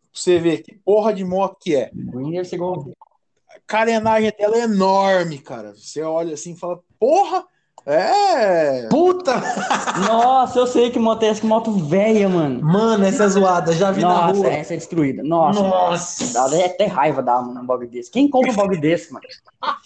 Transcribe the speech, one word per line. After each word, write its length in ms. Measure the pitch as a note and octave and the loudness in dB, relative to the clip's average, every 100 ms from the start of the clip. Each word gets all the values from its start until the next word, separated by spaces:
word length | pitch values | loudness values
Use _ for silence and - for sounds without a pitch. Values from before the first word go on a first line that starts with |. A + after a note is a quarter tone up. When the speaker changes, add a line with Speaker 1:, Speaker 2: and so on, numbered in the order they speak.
| _ | _
Speaker 1:
você 260 | - - F3 | -6 0 2
ver 200 | E3 D3+ | 2 -2
que 120 | - - | -6 -8
porra 360 | - G#3+ G#3+ | 0 2 2
de 120 | G3 | -2
moto 340 | F#3 F#3 F#3+ F#3+ | -4 -2 -4 -4
que 140 | F3+ C#3 | -2 -2
é. 140 | - | -2
Speaker 2:
Green 360 | - B2 A#2+ C#3+ | -8 -12 -8 -8
deve 120 | F3 F3+ | -6 -8
ser 100 | F3 | -6
igual 320 | F3+ F3 C#3 - _ _ _ _ _ | -6 -6 -10 -18 _ _ _ _ _
Speaker 1:
A 80 | - - | -20 -6
carenagem 640 | G#3+ A3+ A3+ A3 A3 A3 G#3 | -2 0 0 2 2 0 0
dela 180 | G#3 A3+ | 0 0
é 40 | |
enorme, 800 | A#3 G3 F#3+ G3 G3 F#3 E3+ C#3+ | 0 2 2 4 4 2 0 -6
cara. 360 | - B2 G#2 | -12 -14 -14
Você 260 | G2+ - C#3+ | -18 -14 -8
olha 320 | D#3+ D#3+ E3+ | -4 -4 -4
assim 180 | D3 F3 | -8 -12
e 40 | E3+ | -12
fala, 240 | F3 F3 _ _ | -10 -10 _ _
"Porra, 440 | A#3 E4+ F#4 F4+ F#4 _ _ - | 2 2 2 -2 -8 _ _ -14
é." 1040 | - D3+ F#3+ G4 G4+ D#4 G#3 F3 D3 C3 A#2 | -2 0 2 2 2 2 2 2 2 0 0
Speaker 3:
Puta! 460 | C#4 F4+ F4+ C#4 A3+ - - F#3 - - E3 G3 | 2 4 2 0 -2 -4 -4 -2 -4 -4 -2 0
Speaker 2:
Nossa, 480 | A3+ B3 C4 B3 B3 | 2 4 4 2 0
eu 80 | B3 | 0
sei 220 | B3 A#3+ | 2 0
que 80 | A#3+ | 2
moto 240 | A3+ G#3+ | 0 0
é 40 | A3 | 0
essa, 120 | G#3 | 0
que 60 | A3 | 0
moto 260 | A3 A3+ | 0 0
velha, 560 | G3+ D3 F#3 G#3+ A3 G3 | -2 0 0 2 2 2
mano. 320 | F3+ D3 B2 | 2 0 -2
Speaker 3:
Mano, 400 | D3+ F#3+ A3+ A3 | 0 2 2 2
essa 200 | G3 G3 | 2 2
é 40 | G#3 | 2
zoada, 440 | F#3+ F#3+ F3 E3 | 4 2 2 0
já 180 | E3 G3 | 0 0
vi 120 | F#3+ | 2
na 260 | F3+ F3 E3+ | 2 2 2
Speaker 2:
Nossa, 100 | G3 | 2
Speaker 3:
rua. 80 | F#3 | 0
Speaker 2:
essa 220 | D3 - | -2 -4
é 20 | E3 | -10
destruída. 460 | - E3+ C#3+ B2+ | -6 -2 0 -2
Nossa. 380 | C#3+ E3 D#3 G#3 | -2 2 2 2
Speaker 3:
Nossa. 720 | F#3+ F#3 F3+ F3 E3+ - B2 A#2+ C3+ | 2 2 2 -2 -6 -8 -4 0 0
Speaker 2:
Dá 160 | D#3 | 2
até 220 | F3+ F#3 G3+ | 0 0 -2
raiva 360 | F3+ D3+ C3+ | 0 0 0
dar 180 | B2+ B2 | 0 -2
um 260 | B2 B2 B2+ | -2 -8 -6
bagulho 240 | B2+ A#2+ | -6 -6
desse. 200 | A#2+ A#2+ | -12 -6
Quem 200 | A#3+ C#4+ | 0 2
compra 220 | C4 B3+ | 2 0
um 40 | G#3 | 0
bagulho 240 | G3 F#3 | 0 0
desse, 320 | D3 E3+ - | 0 -2 -4
mano? 140 | B2+ - - _ _ - - | -18 -20 -20 _ _ -8 -8